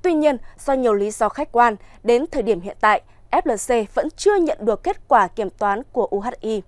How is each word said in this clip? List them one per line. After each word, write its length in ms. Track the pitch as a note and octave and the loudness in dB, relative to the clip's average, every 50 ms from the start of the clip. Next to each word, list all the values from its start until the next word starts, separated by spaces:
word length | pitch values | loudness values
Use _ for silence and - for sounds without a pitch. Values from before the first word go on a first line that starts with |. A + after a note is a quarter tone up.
Tuy 120 | - F4+ E4 | 0 0 0
nhiên, 240 | D4+ D4+ D4+ C#4 A3+ - - - - - | 2 2 2 0 0 -8 -16 -18 -10 -2
do 80 | C#4 C#4 | -2 0
nhiều 200 | C4 B3+ A#3 G#3 | 2 2 2 2
lý 180 | G3+ G3+ G#3+ | 2 0 -4
do 180 | G#3 - A3+ G#3 | -2 -2 -2 -2
khách 220 | - - D4+ - | -2 -4 -8 -2
quan, 240 | - A#3 A#3+ A#3 G#3+ F#3+ - - - - - | 2 4 4 4 2 -2 -14 -20 -20 -6 0
đến 220 | A#3+ A#3+ A#3+ D4 - | 2 2 2 2 -2
thời 120 | - D4 G#3+ | -4 -4 0
điểm 180 | G#3+ G#3 F3 | 0 -2 -2
hiện 160 | F3 G3+ - - | -2 -12 -6 0
tại, 200 | - G#3+ G#3 - - _ - - - - | 2 2 2 2 -2 _ -20 -20 -8 -2
F 100 | - D#4+ - | -2 0 0
L 100 | D4+ A#3 | 0 -4
C 400 | G3+ - - B3 A#3 G#3+ - - | -4 -2 -2 -2 -2 -2 -2 -4
vẫn 120 | - - D4+ - | -4 -4 -4 -6
chưa 180 | - - G4 G#4 | 0 0 2 2
nhận 220 | G4 E4+ D4+ - - | 4 2 0 -2 -2
được 220 | G#3 A#3 G#3+ G3 - | -2 -2 -2 0 -2
kết 240 | F4 - - - | -6 -6 -6 0
quả 200 | _ C#4 A3+ F#3+ | _ 4 4 4
kiểm 220 | F3 - - G#3 F#3+ | 2 -2 -6 -8 -8
toán 320 | - - G#3+ G3+ G3+ G#3+ C#4 - | -4 -4 -2 -2 -2 -2 -6 -6
của 140 | - - G3+ | -4 -4 -2
U 140 | - - G3+ | -2 -2 -4
H 100 | G3+ B3 - - | -4 -6 -10 -8
I. 200 | - A3 A3 G3+ F#3 | -6 -6 -6 -6 -6